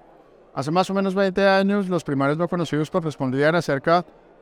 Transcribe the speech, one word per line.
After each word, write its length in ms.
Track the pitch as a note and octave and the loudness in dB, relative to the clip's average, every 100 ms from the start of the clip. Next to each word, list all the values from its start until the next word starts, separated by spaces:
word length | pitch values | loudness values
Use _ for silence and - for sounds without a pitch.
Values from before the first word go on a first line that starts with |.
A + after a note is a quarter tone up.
| - - _ - _ | -20 -20 _ -20 _
Hace 200 | D3 C#3 | -8 -2
más 180 | F3 F#3+ | 0 0
o 40 | |
menos 200 | G3 G3 | 0 -2
veinte 320 | F#3 G3 F#3 G3 | 0 0 2 2
años, 420 | F#3+ G3 G3+ F#3 | 4 2 0 -2
los 140 | F3+ | -4
primarios 360 | D#3 C#3 C#3 D#3 | -2 -2 0 0
no 100 | E3+ | -2
conocidos 420 | F3 D#3 D3 D3+ | -4 -2 -2 -2
correspondían 640 | F#3 D#3+ - C3 C3 D3 | -2 -4 -4 -4 0 2
a 80 | E3+ | 2
cerca 420 | - C#3 E3+ E3+ E3+ - - - | 0 -2 2 2 0 -12 -20 -18